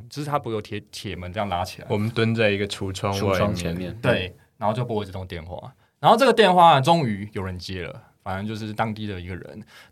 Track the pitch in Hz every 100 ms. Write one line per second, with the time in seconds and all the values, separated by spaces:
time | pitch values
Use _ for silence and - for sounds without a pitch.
0 | 117 139 147 143 123 110 - 104 - -
1 | 107 90 87 101 101 87 92 - - 107
2 | 110 113 113 113 107 101 101 - 98 95
3 | 101 98 98 92 104 90 85 87 90 -
4 | 131 104 92 - _ - 104 113 123 107
5 | 95 95 90 87 87 - 120 - _ _
6 | 151 226 262 220 196 180 170 156 139 170
7 | 123 98 101 104 95 90 87 92 85 -
8 | - _ 101 95 107 107 107 104 113 107
9 | 104 95 87 87 76 71 - - -